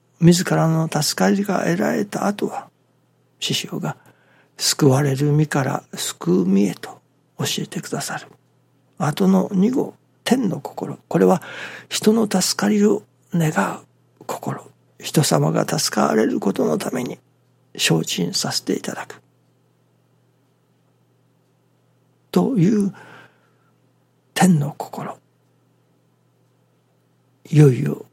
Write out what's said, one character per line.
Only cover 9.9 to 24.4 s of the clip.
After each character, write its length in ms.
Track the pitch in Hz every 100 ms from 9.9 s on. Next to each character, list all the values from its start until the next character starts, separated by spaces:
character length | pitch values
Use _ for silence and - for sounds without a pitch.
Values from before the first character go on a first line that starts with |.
| - _ _
天 260 | - 269 220
の 100 | -
心、 400 | - - - - -
こ 100 | -
れ 80 | 190
は 160 | 180 - - - - -
人 240 | - 214
の 160 | 226 208
助 300 | 185 - -
か 100 | 208
り 160 | 214 208
を 160 | - - _ _
願 180 | 170 156 180 196 -
う 480 | - _ _ - -
心、 420 | - - - - _ _ -
人 240 | - -
様 280 | 143 151 147
が 160 | - -
助 280 | 160 - -
か 120 | -
ら 80 | 220
れ 120 | 220
る 120 | -
こ 140 | 202
と 120 | 190 240
の 120 | 208
た 140 | -
め 120 | 247
に 140 | 247 - _ _ _ _ _ -
精 280 | - 160
進 300 | 170 - 87
さ 180 | - -
せ 120 | -
て 140 | - -
い 40 |
た 120 | -
だ 140 | - -
く 120 | - _ _ _ _ _ _ _ _ _ _ _ _ _ _ _ _ _ _ _ _ _ _ _ _ _ _ _ _ _ _ _
と 260 | 185 175 247
い 280 | 170 214 196
う 80 | - - - - _ _ _ _ _ _ _ _ _ _
天 240 | -